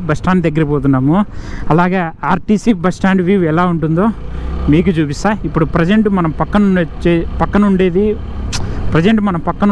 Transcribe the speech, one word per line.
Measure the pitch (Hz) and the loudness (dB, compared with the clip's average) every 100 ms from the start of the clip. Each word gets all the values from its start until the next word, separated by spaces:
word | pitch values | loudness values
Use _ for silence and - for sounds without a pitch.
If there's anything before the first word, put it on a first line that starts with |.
| 175 | 0
బస్ | 151 | -2
స్టాండ్ | 165 185 165 | 0 2 2
దగ్గర | 156 147 | 0 0
పోతున్నాము. | 147 139 135 135 175 208 - - - - | 0 0 2 2 2 0 -6 -10 -6 0
అలాగే | 156 180 190 165 - 147 | 2 2 0 -4 -6 -4
ఆర్టీసీ | 180 - 214 233 190 175 | -2 0 0 2 0 -2
బస్ | - | 0
స్టాండ్ | 190 190 175 | 0 2 2
వ్యూ | 202 165 | 2 2
ఎలా | 156 180 | 2 0
ఉంటుందో | 170 156 165 220 208 - - - - - | 0 0 0 0 -2 -8 -8 -6 -2 2
మీకు | 151 185 165 | 2 2 0
చూపిస్తా. | 147 143 196 214 156 | -2 -2 -2 -2 -2
ఇప్పుడు | 151 160 | -2 0
ప్రజెంట్ | 170 165 220 214 196 | 0 2 2 2 0
మనం | 160 151 | 0 -2
పక్కన | 151 196 202 185 | 0 2 2 2
వచ్చే, | 160 - 175 170 160 - | -2 -2 0 0 0 -4
పక్కన | 165 202 208 | 0 2 2
ఉండేది, | 190 185 175 214 208 - - - - - - - | 2 2 2 0 -2 -6 -8 -6 -6 -4 -2 0
ప్రజెంట్ | - 175 220 202 | 2 4 2 0
మనం | 175 156 | -2 -4
పక్కన | 165 208 | -2 2